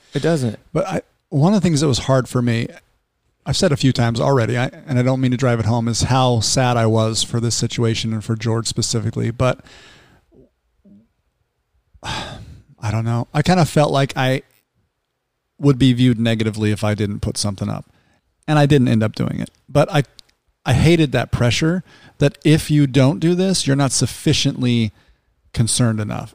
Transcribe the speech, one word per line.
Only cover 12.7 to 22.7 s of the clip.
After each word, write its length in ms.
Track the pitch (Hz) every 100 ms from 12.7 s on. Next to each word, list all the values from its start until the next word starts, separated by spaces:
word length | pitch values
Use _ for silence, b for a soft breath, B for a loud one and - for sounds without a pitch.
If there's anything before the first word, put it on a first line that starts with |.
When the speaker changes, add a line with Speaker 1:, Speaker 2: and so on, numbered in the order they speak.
| - 107
Speaker 2:
don't 140 | 110
know. 240 | 113 117 -
I 100 | 147
kinda 220 | 151 185
felt 280 | 156 - 143
like 200 | 139 135 -
I 260 | 131 131 - _ _ _ _ _ _ _ _ _ _ -
would 200 | 143 127
be 140 | 135
viewed 260 | 120 127 113
negatively 540 | 117 113 110 104 107
if 100 | 104
I 120 | 107
didn't 260 | 104 104 104
put 160 | - -
something 320 | 104 98 101
up. 180 | 50 - _ _ _ _ _ -
And 100 | 151
I 80 | 143
didn't 220 | 147 123
end 140 | 113
up 120 | 110
doing 240 | - - -
it. 120 | - _ -
But 240 | 143 -
I, 100 | 151 - _ - _ _ _ -
I 60 |
hated 380 | 120 151 170 151
that 180 | 123 117
pressure 540 | - 120 107 156 180 - b b b
that 200 | 143 -
if 260 | 160 156 -